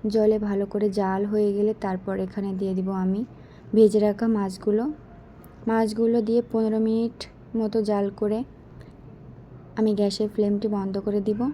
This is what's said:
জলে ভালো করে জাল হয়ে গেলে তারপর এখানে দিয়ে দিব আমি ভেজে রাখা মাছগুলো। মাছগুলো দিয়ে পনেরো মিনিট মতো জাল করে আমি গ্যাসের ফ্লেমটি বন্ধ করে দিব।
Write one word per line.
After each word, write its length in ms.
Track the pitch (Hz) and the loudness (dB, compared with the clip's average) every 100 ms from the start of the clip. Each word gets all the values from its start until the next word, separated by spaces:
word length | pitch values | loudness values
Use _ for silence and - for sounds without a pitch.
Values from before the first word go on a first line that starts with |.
| 214 | 0
জলে 300 | 220 214 214 | 2 4 2
ভালো 260 | 208 202 196 | 0 -2 -2
করে 200 | 208 208 | 0 0
জাল 300 | 196 190 190 208 | 0 -2 0 0
হয়ে 240 | 214 208 | 0 0
গেলে 200 | 202 214 214 | 2 0 0
তারপর 340 | 202 185 190 190 | -4 -6 -4 -6
এখানে 300 | 190 - 202 | -4 -6 -6
দিয়ে 180 | 190 196 | -4 -2
দিব 140 | 190 185 190 | -2 -2 -2
আমি 160 | 185 196 254 - - - - | 0 -2 -4 -12 -20 -20 0
ভেজে 280 | 214 220 214 | 6 8 8
রাখা 260 | 208 202 226 | 2 2 0
মাছগুলো। 560 | 220 196 190 - 208 262 302 - - - - - - - | 0 -2 -2 0 0 0 -6 -14 -20 -20 -20 -20 -10 -2
মাছগুলো 520 | 226 220 214 226 233 | 2 2 2 2 2
দিয়ে 180 | 214 233 233 | 2 0 2
পনেরো 280 | 226 220 220 | 0 0 2
মিনিট 360 | 220 220 233 - - - - 226 | 2 0 -2 -6 -18 -18 -8 -4
মতো 220 | 220 226 | 0 0
জাল 240 | 208 202 202 196 | 0 0 0 -2
করে 220 | 208 214 262 - - - - - - - - - - - - - | -2 -2 -4 -12 -20 -20 -20 -20 -20 -20 -20 -20 -20 -20 -12 -2
আমি 140 | 220 | 0
গ্যাসের 340 | 208 202 196 214 | 2 0 0 -4
ফ্লেমটি 360 | 208 208 202 214 | 0 0 0 0
বন্ধ 260 | 208 196 196 | -2 -4 -4
করে 220 | 196 208 202 | -2 -2 0
দিব। 140 | 208 247 | -2 -2